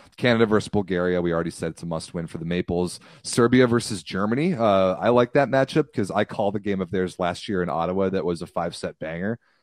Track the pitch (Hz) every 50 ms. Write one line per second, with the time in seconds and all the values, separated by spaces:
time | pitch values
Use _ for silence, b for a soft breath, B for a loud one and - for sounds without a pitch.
0 | B B B - - 123 120 113 117 104 110 104 98 - - 104 98 87 92 87
1 | 90 90 90 90 87 87 85 85 85 85 82 - 87 82 80 - - 85 82 80
2 | - - - 87 82 80 - 82 80 82 87 90 90 - 87 87 90 87 - -
3 | B B B B B - - - 120 117 127 127 127 120 117 120 - - 110 90
4 | - - - 95 101 104 117 135 156 185 180 113 117 107 98 95 95 92 92 -
5 | 90 110 120 120 123 - - 147 139 113 127 135 135 - - 156 151 - - -
6 | 104 90 82 98 107 - - - 107 101 98 107 98 104 98 95 95 85 98 95
7 | 92 87 80 - 92 87 90 - - - 104 92 90 87 71 80 82 85 92 95
8 | 95 95 92 92 - 87 87 82 87 85 - 90 85 85 85 - - 87 76 -
9 | - 78 82 85 90 104 117 - _ _ _ _